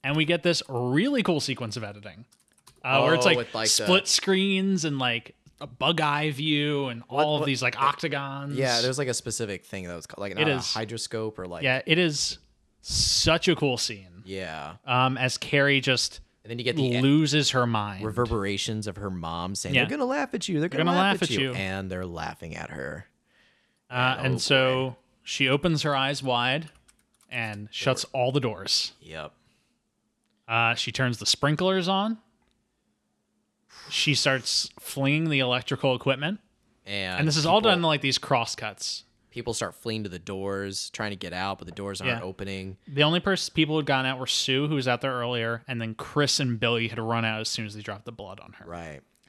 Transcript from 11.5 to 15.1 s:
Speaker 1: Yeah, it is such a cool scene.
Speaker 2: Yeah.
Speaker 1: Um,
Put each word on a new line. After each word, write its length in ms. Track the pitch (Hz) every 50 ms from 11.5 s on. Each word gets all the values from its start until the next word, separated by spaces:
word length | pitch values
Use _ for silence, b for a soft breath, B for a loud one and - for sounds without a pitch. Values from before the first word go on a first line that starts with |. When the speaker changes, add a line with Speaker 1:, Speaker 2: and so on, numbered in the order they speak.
| 87 80
Speaker 1:
Yeah, 200 | - 127 127 131 -
it 120 | - 160 170
is 400 | 180 165 147 143 - - - - _ _ _ _ _ _ _ _
such 640 | _ - - - - - - - - 156 160 165 -
a 80 | 190 165
cool 220 | - 151 139 123 117
scene. 440 | - - 113 98 95 90 87 92 101
Speaker 2:
Yeah. 500 | 95 95 95 92 82 78 78 71 76 87 - _
Speaker 1:
Um, 320 | 139 123 123 127 131